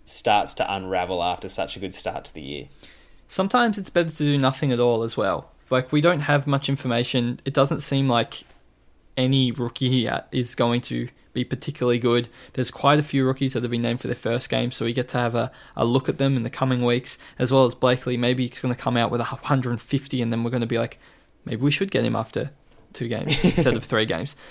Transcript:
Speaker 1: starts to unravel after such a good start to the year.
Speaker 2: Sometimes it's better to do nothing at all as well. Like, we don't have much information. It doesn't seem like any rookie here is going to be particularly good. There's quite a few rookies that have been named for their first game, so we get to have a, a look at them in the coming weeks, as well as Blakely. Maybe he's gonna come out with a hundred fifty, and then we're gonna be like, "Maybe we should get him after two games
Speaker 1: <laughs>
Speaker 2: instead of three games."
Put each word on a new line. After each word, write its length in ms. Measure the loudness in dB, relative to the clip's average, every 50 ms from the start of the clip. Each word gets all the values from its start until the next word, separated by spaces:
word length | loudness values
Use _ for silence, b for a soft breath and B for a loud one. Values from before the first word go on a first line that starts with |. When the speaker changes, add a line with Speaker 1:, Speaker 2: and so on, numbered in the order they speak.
| -8
Speaker 1:
starts 500 | -6 -4 -2 2 4 4 4 2 0 -2
to 200 | -4 -4 -2 -2
unravel 480 | -4 -4 -2 -2 -2 0 0 -2 0
after 260 | 0 0 -2 -4 -4 -6
such 280 | -4 -4 -4 -6 -6
a 40 | -8
good 140 | -8 -6 -4
start 300 | -4 -4 -4 -6 -8 -10
to 80 | -12 -14
the 80 | -14
year. 220 | -12 -10 -10 -10 -12 -14 B B B B B B B B B B B B
Speaker 2:
Sometimes 480 | -4 -2 -2 2 2 2 2 2 0 -2
it's 120 | -4 -2
better 200 | 0 0 0 0
to 60 | -2 0 0
do 140 | 2 2 4
nothing 340 | 4 2 2 2 0 0
at 80 | 2 2
all 220 | 2 2 2 2
as 140 | 0 -2 -2
well. 340 | -2 0 0 0 -2 -4 -10 -20 _ _ 0
Like, 220 | 0 0 0 2
we 80 | 2 4
don't 200 | 4 4 2 2
have 260 | 2 2 2 2 4
much 220 | 2 0 0 0 0
information. 720 | -2 -2 0 0 0 0 0 0 0 0 0 0 -4 -4 -6
It 100 | -2 2
doesn't 260 | 2 2 2 2 -2
seem 280 | -2 0 0 2 2 2
like 360 | 2 2 2 0 -4 -16 -18 -20 -20 -20 _ _ _ _ _ _ _ _ _ _ -4
any 340 | 0 0 2 4 4 2 2
rookie 360 | 0 -2 -4 -4 -4 -2 0 2
here 360 | 2 2 2 0 -2 -4 -6 -4
is 220 | -4 -2 -2 -2 0
going 260 | 0 2 2 2 0
to 260 | -2 -4 -6 -6 -6 -8 -10 b b b
be 120 | -6 -4 -4
particularly 540 | -4 -4 -6 -6 -8 -4 -2 2 2 2 2
good. 300 | 2 2 2 2 0 -2 B B B B B
There's 160 | -4 -4 -4
quite 280 | -2 2 4 4 4 4
a 40 |
few 220 | 2 2 0 0 2
rookies 260 | 2 0 0 0 -2
that 100 | 0 -2
have 80 | -2 -2
been 120 | -2 0
named 180 | 0 -2 -2 -2
for 60 | -4 -6
their 60 | -6
first 320 | -4 -2 -2 -2 -2 -2 -2
game, 220 | -2 -2 -2 -2
so 140 | -2 -2 -2
we 80 | -2
get 160 | -2 -2 -4 -2
to 100 | -2 -2
have 160 | 0 0 0
a, 160 | -2 -2 -4 B B B B B
a 80 | 0 2
look 240 | 4 2 2 2 0
at 100 | -2 0
them 180 | 0 0 0
in 60 | 0
the 80 | -2 -4
coming 340 | -4 -2 0 0 0 2 2
weeks, 340 | 2 0 0 -2 -6 -10 B B B B B
as 140 | 0 4
well 120 | 6 6 6
as 100 | 6 4
Blakely. 420 | 2 2 2 2 2 0 -2 -2
Maybe 300 | 0 2 2 2 0 -2
he's 140 | -4 -4 -4
gonna 140 | -4 -4 -2
come 220 | -2 -2 0 2
out 140 | 2 2 2
with 100 | 0 -2
a 40 | -4
hundred 560 | -4 -8 -6 -2 0 2 2 2 0 -4 -4
fifty, 420 | -4 -2 -2 -2 -2 -2 -4 -2
and 100 | -2 -2
then 100 | -2 -2 -2
we're 60 | -2
gonna 160 | -2 -2 -2
be 120 | 0 0 -2
like, 200 | -2 -2 -6 b b b b b b b b _ -10
"Maybe 160 | -8 -4 0
we 80 | 0 0
should 200 | 2 0 -2 0
get 140 | 0 0 0
him 120 | 2 0
after 340 | -2 -4 -4 -4 -6 -6 -6 -8 _ _ _ -20 -20 -20 -16
two 160 | -10 -8 -6 -6
games 360 | -4 -4 -2 -2 0 2 2
Speaker 1:
<laughs> 0 |
Speaker 2:
instead 320 | 4 4 4 4 2 2
of 80 | 0 -2
three 220 | -2 0 0 0
games." 300 | 0 -2 -4 -6 -8 -10 B B B